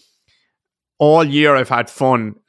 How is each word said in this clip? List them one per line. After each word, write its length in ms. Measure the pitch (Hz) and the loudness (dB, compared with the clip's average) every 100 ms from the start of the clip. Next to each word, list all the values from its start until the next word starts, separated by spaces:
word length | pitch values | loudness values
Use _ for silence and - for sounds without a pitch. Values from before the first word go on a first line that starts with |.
| _ _ _ _ _ _ _ _ _ - | _ _ _ _ _ _ _ _ _ -2
all 260 | 147 156 | 2 2
year 300 | 160 143 147 | 2 0 0
I've 140 | 139 123 | 0 0
had 200 | 123 113 | -4 -6
fun 460 | - 131 123 110 104 | -4 -2 -2 -4 -14